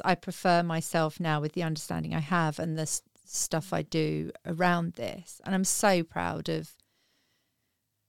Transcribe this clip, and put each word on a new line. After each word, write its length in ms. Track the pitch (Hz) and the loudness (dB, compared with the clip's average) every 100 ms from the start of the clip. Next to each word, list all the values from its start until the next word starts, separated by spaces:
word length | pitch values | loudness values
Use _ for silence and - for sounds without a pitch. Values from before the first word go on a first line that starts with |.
| - | 0
I 80 | |
prefer 480 | 180 - - 185 170 | 0 -2 0 4 4
myself 580 | 170 165 - 170 156 - | 4 -2 0 0 0 0
now 220 | 170 151 | 0 0
with 120 | 151 | 0
the 100 | 185 | -2
understanding 500 | 160 156 - 165 156 | -2 -4 -4 -4 -2
I 60 | 165 | -4
have 400 | 147 175 160 151 | 0 2 2 0
and 180 | 165 156 | -2 -2
the 60 | |
s-, 180 | 156 - - _ - | -2 -4 -8 _ -10
stuff 480 | - - 160 - | -6 -2 -2 -2
I 80 | 170 | -4
do 500 | 156 160 156 156 165 - 170 | 0 0 0 0 -4 -8 -6
around 480 | 165 180 175 170 | 0 2 2 0
this. 480 | - 110 - - - | -4 -8 -8 -14 -12
And 120 | - 190 | -2 0
I'm 80 | |
so 400 | 190 - 214 180 | 2 4 4 4
proud 460 | 165 170 175 160 160 | 2 -4 -4 -4 -4
of 200 | 160 165 - _ _ _ _ _ _ _ _ _ _ _ _ | -6 -6 -16 _ _ _ _ _ _ _ _ _ _ _ _